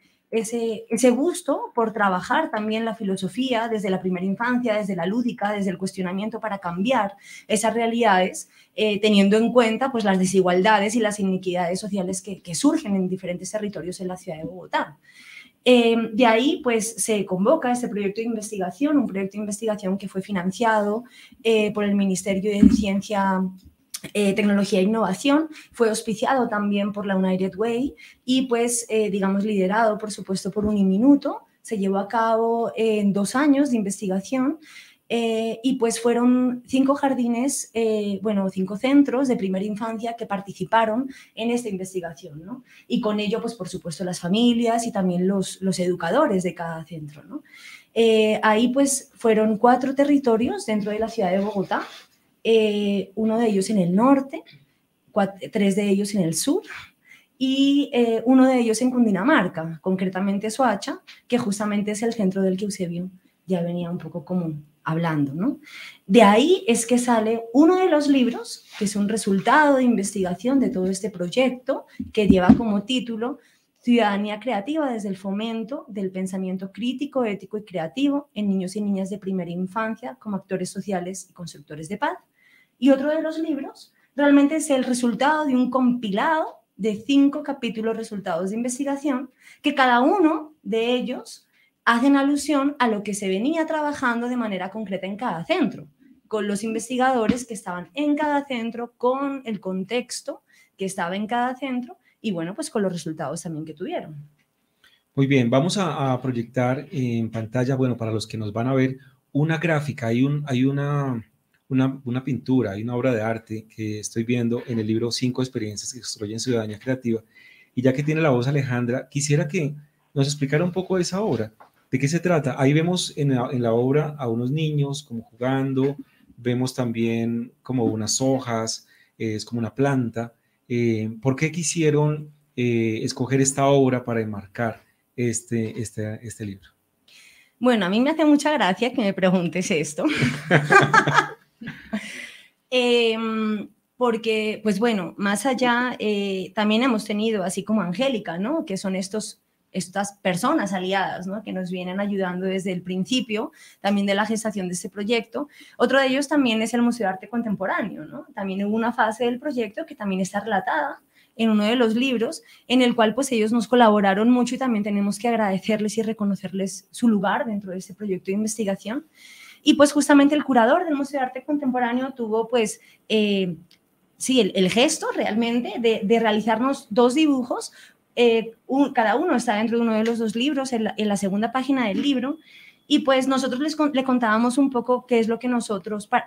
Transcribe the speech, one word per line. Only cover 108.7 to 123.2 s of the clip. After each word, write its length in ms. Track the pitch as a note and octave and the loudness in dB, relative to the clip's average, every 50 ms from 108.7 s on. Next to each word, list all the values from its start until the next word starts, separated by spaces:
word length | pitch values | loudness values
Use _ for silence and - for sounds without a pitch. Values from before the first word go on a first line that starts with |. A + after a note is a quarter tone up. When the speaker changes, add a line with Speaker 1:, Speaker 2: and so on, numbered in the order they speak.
| C3+ | 2
Speaker 2:
ver, 220 | C3 C3 C3 C3 - - - _ _ _ _ | 2 2 0 -2 -6 -16 -20 _ _ _ _
una 280 | - C#3+ D3+ D#3+ E3 D#3 | -2 0 0 0 0 0
gráfica, 480 | F3 E3+ D#3 D3 D3 - A2 - A#2 | 0 0 0 0 -2 -4 -6 -4 -2
hay 160 | A2+ A#2 A#2+ | 0 2 2
un, 200 | C3+ C#3+ D3 D3+ D3 | 2 2 0 -2 -4
hay 180 | C#3 C3 B2 C3 | -2 0 0 2
una, 580 | C3+ C#3 C#3+ C#3+ C#3+ C#3+ C#3+ C#3 C3+ B2+ A2+ A2 _ _ _ _ _ _ _ _ - | 2 0 0 -2 -2 -2 -2 -2 -2 -4 -6 -8 _ _ _ _ _ _ _ _ -2
una, 320 | C3+ C3 C3 C3+ C3 - - | 0 2 2 0 -2 -4 -6
una 180 | A#2+ A#2+ B2+ C3 | -6 -6 -4 -4
pintura, 480 | - B2 - - - C3 B2+ A2 G2+ | -4 -4 -4 0 0 2 2 2 0
hay 100 | F#2+ G#2 | -2 -6
una 140 | A2 A#2+ B2 | -6 -4 -4
obra 160 | B2 A#2+ C3 | -2 0 0
de 80 | B2 G#2+ | 0 0
arte 460 | G#2+ A2+ A2+ A2 - - G#2+ A2 A2 | 0 -2 -4 -6 -8 -10 -12 -12 -12
que 340 | _ _ - A2 G#2+ G#2+ G#2+ | _ _ -8 -6 -6 -6 -8
estoy 240 | G2+ - - A#2 A2+ | -10 -8 -6 -4 -2
viendo 380 | A#2 B2 B2 A#2 A#2 A#2 A#2+ - | 0 0 0 0 0 -2 -2 -4
en 120 | - A#2+ A2+ | -4 -4 -2
el 80 | G#2+ | -2
libro 260 | G#2+ A2 A2+ A#2+ A#2 | -2 -2 -2 -2 -4
Cinco 300 | A#2 - B2+ B2+ B2 - | -4 -2 -4 -2 -2 -2
experiencias 500 | B2+ B2+ - A#2+ G#2+ G#2+ G#2 G2+ - - | -4 -4 -6 -8 -8 -8 -10 -10 -12 -12
que 80 | - A#2+ | -14 -14
construyen 400 | - - - - A2 G2+ A2 A#2 | -14 -14 -12 -10 -10 -8 -8 -6
ciudadanía 380 | - C3 B2 A2+ G#2+ G#2+ G#2 G#2 | -4 -2 -2 -2 -2 -4 -8 -8
creativa, 440 | - C3 C3 C3 - A#2+ A2+ A2 - _ _ - - - - - _ _ _ | -6 -6 -6 -4 -2 -4 -4 -4 -6 _ _ -20 -20 -20 -20 -20 _ _ _
y 80 | C3 | 2
ya 100 | B2+ C3 | 2 2
que 100 | C3 D3+ | 2 2
tiene 200 | D3 D3+ D#3 D#3+ | 0 0 0 2
la 80 | E3 D3+ | 2 4
voz 180 | B2+ A#2+ B2 C#3 | 4 2 2 0
Alejandra, 580 | D3 C#3 B2 A#2+ B2 A#2+ A#2+ A#2 A#2+ C3+ - - | 0 0 0 0 -2 -2 -2 -2 -2 -4 -6 -6
quisiera 360 | - C#3+ D3 - C#3+ D3+ F3 | -6 -4 -2 0 2 0 0
que 280 | D3 F#3+ F#3 D3 C3+ - - - _ _ _ _ _ - | 0 -2 -2 -2 -4 -6 -8 -16 _ _ _ _ _ -2
nos 120 | C#3+ C3+ | 0 0
explicara 380 | C#3+ D3 D3 C#3 C3+ D3 D#3 F3+ | 0 0 -2 -2 0 0 0 0
un 80 | F3+ | 0
poco 240 | F3 F#3+ F#3 - F#3+ | -2 -2 -2 0 0
esa 240 | F#3 F3 - F#3 G3 | 0 0 -2 -2 -2
obra, 320 | A3 G#3 C3+ G#2+ G#2+ G#2+ - - - _ _ _ _ _ | -2 0 0 -2 -2 -6 -10 -16 -20 _ _ _ _ _
¿de 80 | - B2+ | -2 0
qué 80 | C#3+ C#3+ | 0 0
se 100 | E3 E3 | 0 0
trata? 380 | - F3+ F3 D#3 C#3+ C3 - D3 | 2 2 2 2 0 0 0 2
Ahí 140 | C3+ C3+ | 4 4
vemos 400 | D3 D#3 D#3+ F3 F3+ F3 - - - | 4 4 2 2 0 -2 -2 -4 -4
en 200 | - | -2